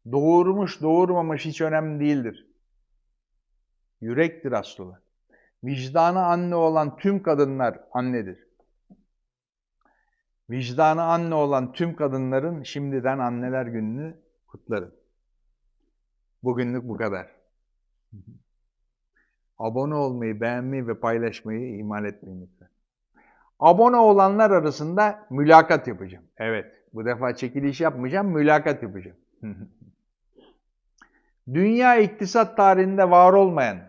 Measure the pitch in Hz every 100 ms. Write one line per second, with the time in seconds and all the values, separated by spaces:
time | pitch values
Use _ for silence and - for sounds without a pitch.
0 | 117 135 156 175 180 196 190 - 156 165
1 | 180 180 160 147 160 147 160 156 156 151
2 | 147 143 117 - _ _ _ _ _ _
3 | _ _ _ _ _ _ _ _ _ _
4 | 113 123 165 165 135 113 - - 92 90
5 | _ _ _ _ _ _ 123 135 131 160
6 | 170 185 175 175 175 170 160 160 147 -
7 | 196 196 185 147 139 135 120 - - 127
8 | 127 123 95 92 _ _ _ _ _ _
9 | _ _ _ _ _ _ _ _ _ _
10 | _ _ _ _ - 123 120 123 156 160
11 | 165 170 170 156 143 139 127 - 170 165
12 | 151 131 131 131 156 165 - 143 143 135
13 | 123 135 123 120 127 131 123 117 110 123
14 | 160 160 _ _ _ - - 107 87 _
15 | _ _ _ _ _ _ _ _ _ _
16 | _ _ _ _ 120 123 120 123 120 107
17 | 110 95 90 _ _ _ _ _ _ _
18 | _ 101 101 123 _ _ _ _ _ _
19 | _ _ _ _ _ - 113 120 143 151
20 | 139 123 113 107 113 123 127 135 117 107
21 | 113 117 117 107 110 110 127 104 107 104
22 | 104 104 98 92 92 _ _ _ _ _
23 | _ _ _ _ _ _ 156 180 233 247
24 | 220 196 190 202 214 190 151 139 151 185
25 | 214 202 - 131 151 160 160 156 131 92
26 | 95 92 _ - 113 110 - _ _ 110
27 | 110 117 127 123 127 139 143 135 160 135
28 | 127 185 202 156 147 151 151 135 113 95
29 | 92 - _ _ 110 95 - _ - _
30 | _ _ _ _ _ _ _ _ _ _
31 | _ _ _ _ - 139 202 233 247 240
32 | 208 - 190 233 220 - 196 185 185 196
33 | 185 175 180 196 190 160 120 92